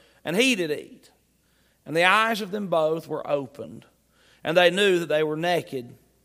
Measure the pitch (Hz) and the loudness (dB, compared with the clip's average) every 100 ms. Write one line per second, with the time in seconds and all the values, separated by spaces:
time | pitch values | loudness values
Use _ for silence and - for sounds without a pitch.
0 | _ _ - 180 262 226 165 147 - - | _ _ -4 0 2 2 -2 -4 -10 -18
1 | _ _ _ _ _ _ _ _ - 156 | _ _ _ _ _ _ _ _ -6 2
2 | 180 208 220 214 208 208 196 165 156 165 | 4 4 2 -2 -6 -8 -2 0 0 -2
3 | - 151 - 147 131 - 80 110 - _ | -6 -8 -4 -4 -4 -12 -16 -16 -20 _
4 | _ _ _ _ - 165 175 180 202 180 | _ _ _ _ -2 4 4 4 2 2
5 | 165 151 156 151 170 170 - 131 120 - | 2 0 0 -2 0 0 -2 -8 -10 -16
6 | _ _ | _ _